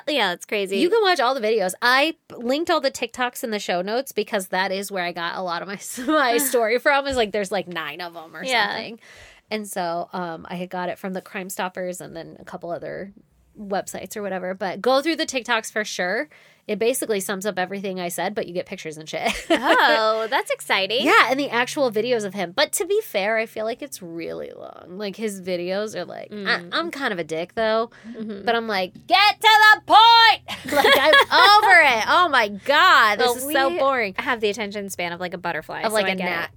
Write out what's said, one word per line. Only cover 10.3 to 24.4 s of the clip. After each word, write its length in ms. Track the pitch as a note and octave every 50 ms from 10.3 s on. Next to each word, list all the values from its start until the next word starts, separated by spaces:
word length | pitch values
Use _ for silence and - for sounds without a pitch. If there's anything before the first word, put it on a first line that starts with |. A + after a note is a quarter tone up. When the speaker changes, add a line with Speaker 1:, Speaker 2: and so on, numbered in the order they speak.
| E3 E3+ - -
Speaker 2:
I 60 | F#3
had 140 | F3 F3+ F3+
got 180 | - F3+ F3+ F3
it 100 | - -
from 140 | - F#3+ F#3
the 80 | F#3
Crime 280 | - - - G3+ F3+ G3
Stoppers 500 | - - F#3+ F#3 - F#3+ F#3 F3+ F3+ -
and 160 | D3+ D3 C#3+
then 220 | E3 D#3 D#3 - -
a 60 | F3+
couple 240 | - F#3+ F3+ - E3+
other 400 | E3+ C#3 D#3 D3+ D3+ D#3 F#3 G3+ - - _ _ _ _ _ _ _ -
websites 560 | G#3 G3 G3+ F3+ D#3+ - - - - F#3+ -
or 60 | A3
whatever. 320 | G3+ F#3+ F#3+ F3+ F3+ F#3 F#3
But 280 | - G3+ F3+ D#3+ G3
go 200 | F#3+ B3 C4 C#4
through 140 | C#4 E4 D#4+
the 80 | C4 D#4+
TikToks 460 | D#4+ C4 C4 G#3+ B3 A#3+ A3 - -
for 120 | - A3 G#3+
sure. 460 | - - - F3+ F3+ G3+ A#3+ D4+ - - - _ _ _ _ _
It 140 | - G#3 F#3+
basically 400 | A3+ A#3 C4 - - - G#3+ F#3+
sums 260 | F#3+ - G3+ F#3+ G3
up 140 | G#3+ F#3+ F#3
everything 400 | F#3 F#3 G3 G3 F#3+ G3 F#3 F#3
I 80 | F3
said, 260 | F3 F3+ - E3+ G#3 G#3
but 140 | A3 -
you 60 | - F3
get 120 | F3+ E3+
pictures 300 | - G3 F3+ - D#3+ D3+
and 100 | D3+ D#3 -
shit. 240 | - D#3 - A3 G3 - -
<laughs> 40 | -
Speaker 1:
Oh, 800 | - A3+ B3 D#4 B4 B4 D4 A#3 A3+ A3+ A3 A3 A3 A3 A3 G#3+
that's 200 | B3+ E4 G#4+ -
exciting. 540 | C5+ - - - A3+ G3 F#3+ G3 A3 B3+ A3+
Speaker 2:
Yeah, 220 | D#4 G#4+ A4+ C#4+ A3+
and 80 | C4
the 120 | C#4 C#4+ -
actual 420 | G#3+ A#3 B3+ B3 - D4+ C4+ A#3+
videos 320 | G3+ G#3+ G#3+ B3+ B3 A3 G#3
of 100 | F#3+ F#3
him. 200 | G3+ F3+ E3+ F#3
But 160 | C#4 D4+ D4+ -
to 120 | - F#4+
be 160 | E4+ G4+ A4
fair, 360 | - - - G3 F#3 G#3+ A3+
I 80 | A3 A3+
feel 180 | A3+ - A3 G#3+
like 160 | A3+ B3+ -
it's 200 | D4 C#4 - -
really 500 | F#3 E3 E3 E3+ E3 E3 E3 E3